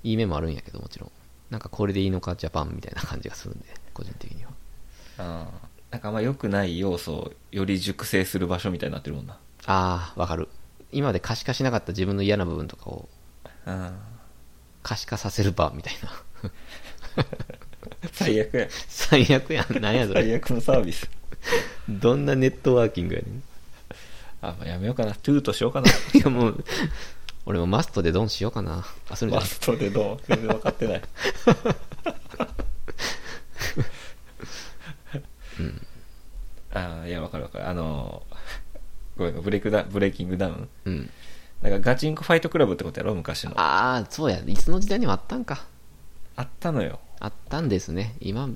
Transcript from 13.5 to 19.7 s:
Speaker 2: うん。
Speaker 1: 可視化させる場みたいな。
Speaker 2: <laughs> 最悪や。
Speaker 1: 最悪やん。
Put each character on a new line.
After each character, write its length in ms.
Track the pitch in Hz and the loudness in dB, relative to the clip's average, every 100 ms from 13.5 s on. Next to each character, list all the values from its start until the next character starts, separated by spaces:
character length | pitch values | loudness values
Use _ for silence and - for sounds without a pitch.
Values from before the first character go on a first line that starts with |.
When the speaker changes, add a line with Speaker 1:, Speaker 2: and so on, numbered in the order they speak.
| - - | -16 -10
Speaker 2:
う 60 | |
ん。 280 | 92 90 92 104 117 - - - - - - | -8 -8 -10 -14 -18 -20 -20 -20 -20 -20 -14
Speaker 1:
可 120 | - 104 | -8 -6
視 100 | - | -4
化 120 | - | -6
さ 120 | 104 | -4
せ 140 | - | 2
る 80 | 98 | 2
場 200 | 87 78 73 | 4 0 0
み 80 | |
た 80 | - | -8
い 20 | - | -8
な。 1200 | - - - - - - - - - - - - | -8 -10 -12 -10 -10 -10 -14 -14 -12 -10 -6 -2
Speaker 2:
<laughs> 20 | - - - - - - - - 170 | -2 -2 -10 -12 -14 -14 -14 -12 -12
最 260 | - 170 107 | -2 2 2
悪 160 | 107 127 | 2 0
や。 100 | 104 - - | -2 -4 -8
Speaker 1:
最 480 | - - 147 117 135 | -2 6 8 8 6
悪 180 | - | 4
や 100 | 156 | -2
ん。 180 | 117 | 0